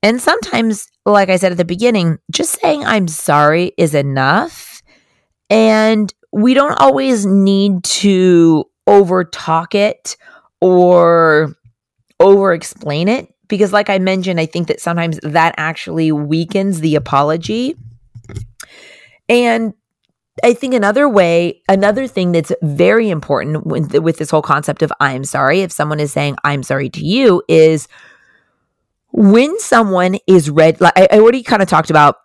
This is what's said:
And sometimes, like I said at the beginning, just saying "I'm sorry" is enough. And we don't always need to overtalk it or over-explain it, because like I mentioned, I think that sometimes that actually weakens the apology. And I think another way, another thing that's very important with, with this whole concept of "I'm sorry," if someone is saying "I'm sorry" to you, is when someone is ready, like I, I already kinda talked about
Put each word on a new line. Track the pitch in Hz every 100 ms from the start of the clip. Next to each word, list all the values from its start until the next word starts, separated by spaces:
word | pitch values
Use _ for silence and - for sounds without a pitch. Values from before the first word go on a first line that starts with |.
And | 208 247
sometimes, | 285 392 - 240 226 202 - _ -
like | 208 190
I | 185
said | 190
at | 180
the |
beginning, | 175 180 240 220 165 156 -
just | - 330 -
saying | - 294
"I'm | - 220 175
sorry" | 156 - 147 147 160 175 -
is | 165
enough. | 147 139 135 131 175 320 - - - _ _ _ _ _ _ _
And | 214 220 214 214 220 208 - _
we | - 233
don't | 262 285 -
always | 277 269 269 233
need | 196 196 196 196 202 190
to | - - 202 185 185 170 165 156 - _ -
overtalk | 202 185 185 175 - - 160 170
it | 202 208 - - - _ - _ _
or | 185 180 180 180 170 170 165 151 156 160 _ _ _ _ _ _
over-explain | 190 196 196 165 - - - 147 180
it, | 254 - _ _
because | 202 208
like | 208 202
I | 190
mentioned, | 185 190 185 170
I | 160
think | 175 165
that | -
sometimes | - 170 170 156
that | 151 160 165 -
actually | 156 160 - 165 160
weakens | 151 147 160 165 196 196 175
the | 156 151
apology. | - 139 147 165 165 220 254 339 - - _ - - - - _ - - - - _ _ _
And | 240 240 226 226 - _ _ _ _ _ -
I | 240
think | 240 269
another | 247 202 214 294
way, | 208 175 170 170 - -
another | 190 202 214 269
thing | - 180
that's | 170 156 -
very | 156 139 180 226 220
important | 160 - 139 131 151 156
with, | - 147 143
with | 165 160
this | 151
whole | 156
concept | 147 143 147 139
of | 151 -
"I'm | 139 131
sorry," | 139 143 135 175
if | 190
someone | - 151 151
is | 147
saying | 147 143 139
"I'm | - 143
sorry" | 127 135 135
to | -
you, | 151 226 262 180 -
is | 160 160 156 - _ - _ _ _ _ _ _ _ _ _ _
when | - 202 220 277 415
someone | - 233 214 185 180 190 -
is | 185 147
ready, | 147 160 160
like | 170 -
I, | 190
I | 214
already | 226 254
kinda | 233 214 190
talked | 160 160
about | 156 147 -